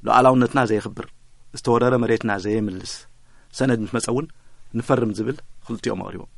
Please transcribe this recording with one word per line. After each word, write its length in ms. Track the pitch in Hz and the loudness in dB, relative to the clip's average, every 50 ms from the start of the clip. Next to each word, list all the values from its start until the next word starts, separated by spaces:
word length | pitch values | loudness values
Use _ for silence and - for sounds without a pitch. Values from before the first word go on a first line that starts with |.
| - | 2
ሉዓላውነትና 560 | 117 113 123 131 131 131 127 123 117 - 139 127 | 4 6 8 8 8 6 6 4 2 2 0 2
ዘየኽብር፣ 420 | 107 110 104 - 104 107 - 113 - - - - - - - - - - | 2 0 -2 -2 -6 -10 -10 -12 -14 -14 -20 -20 -20 -20 -20 -20 -18 -18
ዝተወረረ 400 | 135 - 131 120 117 123 127 127 | -6 0 2 2 4 4 4 2
መሬትና 340 | 120 120 110 113 113 - 110 101 98 | 2 2 2 0 0 0 -2 -4 -2
ዘየምልስ 540 | 92 104 107 110 107 104 95 92 - - - - - - - - - - - - - _ - | -2 -2 -2 -2 -2 -4 -6 -8 -10 -12 -14 -16 -16 -20 -20 -20 -20 -20 -20 -20 -20 _ -4
ሰነድ 260 | - 127 131 120 113 | 0 2 2 2 0
ምስ 120 | 110 95 - | -2 -4 -4
መጸ 140 | 117 - | -4 -2
እውን 180 | - 117 131 160 - - - _ - - - - - - | -2 -2 -2 -4 -6 -12 -20 _ -20 -20 -18 -18 -6 -6
ንፈርም 380 | 117 113 - 139 - 120 110 104 | -6 0 2 2 2 2 0 -2
ዝብል 240 | 98 107 120 135 - - - - - | -4 -4 -4 -4 -8 -12 -16 -18 -18
ክልቲኦም 380 | - - 120 101 - - 104 92 | -12 -10 -10 -6 -6 -6 -6 -6
ኣቕሪቦም። 300 | 92 98 - - - - - | -8 -10 -12 -14 -16 -16 -20